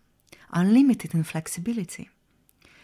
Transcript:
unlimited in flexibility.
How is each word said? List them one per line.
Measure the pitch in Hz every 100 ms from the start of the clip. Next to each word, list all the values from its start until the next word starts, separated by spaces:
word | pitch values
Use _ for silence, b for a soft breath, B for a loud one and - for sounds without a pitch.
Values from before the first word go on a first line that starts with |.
| _ _ _ B B
unlimited | 170 190 233 277 226 -
in | 165
flexibility. | 160 160 - - 180 233 175 - - _ _ _ _ _ b b